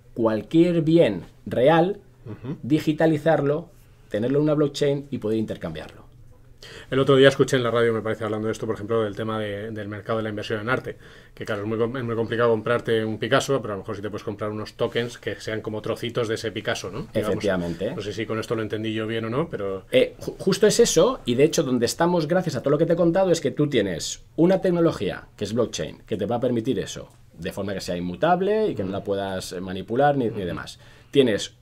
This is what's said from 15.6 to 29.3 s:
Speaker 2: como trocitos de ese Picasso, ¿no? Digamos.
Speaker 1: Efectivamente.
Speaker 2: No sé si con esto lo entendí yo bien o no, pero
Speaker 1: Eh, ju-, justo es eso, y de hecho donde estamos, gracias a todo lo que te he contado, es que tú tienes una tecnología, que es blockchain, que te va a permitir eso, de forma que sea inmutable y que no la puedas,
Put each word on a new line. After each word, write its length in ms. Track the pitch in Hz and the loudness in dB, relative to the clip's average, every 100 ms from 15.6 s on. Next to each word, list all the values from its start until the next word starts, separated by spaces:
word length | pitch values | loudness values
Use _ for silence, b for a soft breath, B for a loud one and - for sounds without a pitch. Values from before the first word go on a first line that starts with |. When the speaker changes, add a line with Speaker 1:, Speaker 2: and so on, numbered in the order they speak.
Speaker 2:
como 200 | 107 107 | -6 -6
trocitos 460 | 113 107 120 120 110 | -6 -6 -4 -4 -2
de 80 | 110 | -2
ese 160 | 110 | -4
Picasso, 400 | 107 113 113 98 | -4 -4 -4 -6
¿no? 160 | 104 - | -10 -6
Digamos. 160 | 185 107 | -4 -2
Speaker 1:
Efectivamente. 640 | 92 101 92 85 82 104 139 | 0 0 0 -2 -4 -6 -6
Speaker 2:
No 60 | |
sé 100 | 101 | -8
si 140 | 101 110 | -6 -4
con 140 | 110 | -4
esto 160 | 110 113 | -4 -4
lo 60 | |
entendí 320 | 107 107 110 | -4 -4 -4
yo 140 | 110 110 | -4 -4
bien 160 | 113 110 | -4 -4
o 40 | |
no, 200 | 127 170 | -4 -4
pero 360 | 120 98 95 - | -6 -6 -6 0
Speaker 1:
Eh, 240 | - - - | 2 2 -2
ju-, 160 | - - | -12 -4
justo 300 | 190 - 214 | -2 4 4
es 120 | - | 6
eso, 400 | 233 160 214 262 - | 4 6 4 2 0
y 100 | 120 | 4
de 100 | 156 | 4
hecho 180 | 170 | 4
donde 220 | 139 123 113 | 0 2 0
estamos, 420 | - 170 180 151 | 2 2 2 2
gracias 280 | 180 180 127 | 0 0 -2
a 40 | |
todo 100 | - | 2
lo 60 | 147 | 2
que 80 | 165 | 4
te 80 | |
he 40 | 170 | 4
contado, 340 | 170 180 190 | 4 4 4
es 80 | 165 | 2
que 120 | 131 | 0
tú 180 | - 147 | 0 2
tienes 540 | 131 98 78 - - - - | 2 2 -2 -8 -10 -6 2
una 240 | 170 190 | 4 4
tecnología, 680 | 185 175 165 - 101 - - - | 2 2 2 0 -4 -6 -10 -8
que 80 | 98 | -2
es 80 | |
blockchain, 460 | 110 107 - 71 - - | 0 0 -2 -8 -10 -6
que 120 | 101 | -4
te 80 | 101 | -2
va 100 | 120 | 0
a 20 | |
permitir 360 | 123 120 113 98 | 0 0 -2 -2
eso, 300 | 80 - - - - - | -4 -10 -16 -20 -20 -10
de 160 | 87 | -8
forma 200 | 101 101 | -6 -6
que 80 | 95 | -6
sea 140 | - 90 | -6 -4
inmutable 720 | 90 87 156 180 190 220 208 | -6 -2 2 2 2 0 0
y 80 | 120 | -2
que 80 | |
no 80 | 95 | -4
la 120 | 98 | -4
puedas, 500 | - 98 98 | -2 -2 -2